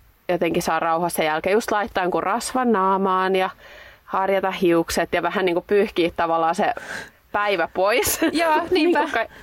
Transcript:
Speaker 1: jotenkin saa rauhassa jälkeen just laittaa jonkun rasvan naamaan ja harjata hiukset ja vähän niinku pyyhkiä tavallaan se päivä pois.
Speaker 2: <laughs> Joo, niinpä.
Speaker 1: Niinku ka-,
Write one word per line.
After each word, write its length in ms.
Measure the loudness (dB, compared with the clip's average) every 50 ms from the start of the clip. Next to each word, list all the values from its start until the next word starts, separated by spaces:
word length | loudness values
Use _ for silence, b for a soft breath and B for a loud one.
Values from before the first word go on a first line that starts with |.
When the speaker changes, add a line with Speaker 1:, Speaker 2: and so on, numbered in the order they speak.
| _ _ _ _ _ -4
Speaker 1:
jotenkin 340 | -2 0 0 0 0 0 0
saa 160 | 0 -2 0
rauhassa 440 | 0 0 0 0 0 -2 -2 0 0
jälkeen 300 | 0 0 0 0 0 2
just 180 | 0 2 0
laittaa 320 | 0 -2 -2 -2 -2 -2 -2
jonkun 200 | 0 -2 -2 -2
rasvan 480 | -2 -2 -2 -4 -4 -2 0 0 2
naamaan 640 | 2 2 2 2 2 2 2 2 2 2 2 2 2
ja 140 | 0 0 -2 B B B B B B B B B B B
harjata 460 | -6 -4 -2 0 0 0 0 0 -2
hiukset 580 | -2 0 2 2 4 2 2 0 -2 -2 -2 -2 -2
ja 80 | -2 -2
vähän 220 | -2 -2 -2 0
niinku 160 | 0 0 -2 -2 0
pyyhkiä 440 | 2 2 2 2 0 0 -2 0 -2
tavallaan 400 | -2 -2 0 0 0 0 0 0
se 180 | 0 0 -2 -2 B B B B B B B B B _ _
päivä 380 | -4 -2 0 0 0 0 -2 -2 -2
pois. 460 | 0 2 2 2 2 0 0 -2 -2 -2 -2
Speaker 2:
<laughs> 40 |
Joo, 300 | 0 0 0 2 2 0 0 0
niinpä. 280 | 0 2 2 4 4 2
Speaker 1:
Niinku 180 | 0 0 -2 -4
ka-, 180 | -4 -4 -8 -16